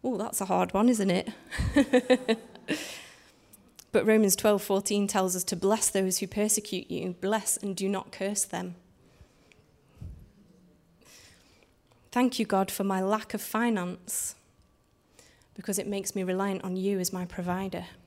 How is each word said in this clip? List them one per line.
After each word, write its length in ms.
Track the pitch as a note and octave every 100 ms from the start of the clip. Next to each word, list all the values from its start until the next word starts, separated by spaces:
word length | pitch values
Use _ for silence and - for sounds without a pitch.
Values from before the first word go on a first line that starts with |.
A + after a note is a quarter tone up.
Oh, 140 | B3+ A3
that's 240 | G#3+ -
a 40 | F#3+
hard 280 | F3+ F#3
one, 160 | F#3+ A#3
isn't 220 | A3+ G3
it? 180 | F3+ - - - - - C#4+
<laughs> 640 | C4+ B3+ B3+ B3+ - A3 - - - D4+ - - - - - _ _ - _ - -
But 140 | A3 G#3+
Romans 320 | A3 G#3 F#3
twelve 260 | G#3+ G#3
fourteen 420 | G3 G3 G3 G3+ G3+
tells 300 | G3+ F#3+ F3+
us 80 |
to 140 | F3+ F3+
bless 320 | G3 A3 -
those 300 | G3 F#3+ F#3
who 80 | F#3+
persecute 640 | - G#3+ G#3+ G#3 F3+ -
you, 260 | - F#3 F3
bless 380 | F#3+ A3 - -
and 180 | G3+ F#3
do 140 | F#3+
not 240 | G3 -
curse 320 | - G3 G3+ -
them. 300 | F3 F3+ F3 _ _ _ _ - _ _ - _ _ _ - - - - _ - - _ _ _ _ - - - - _ _ _ _ _ _ _
"Thank 300 | B3 B3+ B3
you, 60 | A3
God, 260 | F#3+ F#3+
for 140 | - G3
my 160 | F#3+
lack 320 | F#3+ G#3+ -
of 80 | G#3
finance, 920 | - A3 A#3 G#3+ F3+ F#3 - - - - _ _ _ _ _ _ _ - - _ _ -
because 220 | F#3+ G3+
it 100 | G3+
makes 280 | G3+ G3 G3+
me 80 |
reliant 400 | F#3 F#3 G3+ F#3+
on 140 | F#3+ F#3
you 220 | F#3+ G3
as 120 | F3+
my 140 | F3+ F3+
provider." 600 | - F3+ F3+ F#3+ F3+ F3 -